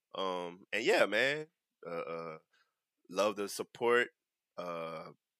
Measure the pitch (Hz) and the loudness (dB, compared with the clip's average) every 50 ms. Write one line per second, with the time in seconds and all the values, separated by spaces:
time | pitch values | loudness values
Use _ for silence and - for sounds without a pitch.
0 | _ _ - 92 95 95 92 90 87 87 87 95 101 - - 104 120 165 233 - | _ _ -6 -2 -2 -2 -2 -2 -4 -6 -8 -12 -10 -4 -2 0 2 4 4 6
1 | 113 98 104 107 123 135 147 156 156 156 _ _ _ _ _ _ - 82 85 85 | 4 4 4 4 2 2 2 -2 -6 -10 _ _ _ _ _ _ -12 -8 -6 -6
2 | - - 82 82 82 82 80 80 _ _ _ _ _ _ _ _ _ _ _ _ | -6 -6 -6 -8 -8 -10 -12 -14 _ _ _ _ _ _ _ _ _ _ _ _
3 | _ - 87 95 101 107 101 101 101 95 - - 104 - - - 123 117 120 120 | _ -6 0 2 2 2 2 0 -4 -4 -4 -6 -8 -8 -6 -2 2 4 4 4
4 | 120 - _ _ _ _ _ _ _ _ _ - 90 87 85 82 82 82 82 80 | 4 2 _ _ _ _ _ _ _ _ _ -10 -8 -6 -6 -6 -6 -6 -8 -10
5 | 82 80 76 _ _ _ _ _ | -12 -14 -18 _ _ _ _ _